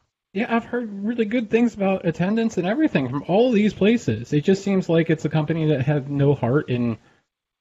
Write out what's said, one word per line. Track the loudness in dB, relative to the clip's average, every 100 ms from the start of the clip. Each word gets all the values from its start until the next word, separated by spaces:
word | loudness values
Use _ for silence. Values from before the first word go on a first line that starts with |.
| _ _ _
Yeah, | -4 -2
I've | -2 -2
heard | -6 -6 -6
really | -6 -2 -2
good | -2 0
things | 2 2
about | 0 -2 0 -2
attendance | -2 0 0 0 -2
and | -2
everything | 0 2 0 -2
from | -4 0
all | 2 4
these | 4 2
places. | 2 2 2 0 -4 -2
It | 0
just | 2 0
seems | 2 -2 2
like | 0 2
it's | -2 0
a |
company | -2 0 0 0
that | 0
had | 0 -2 -2
no | 0 2 2
heart | 2 0 0
in | -2 -2 -4 _ _ _ _ _ _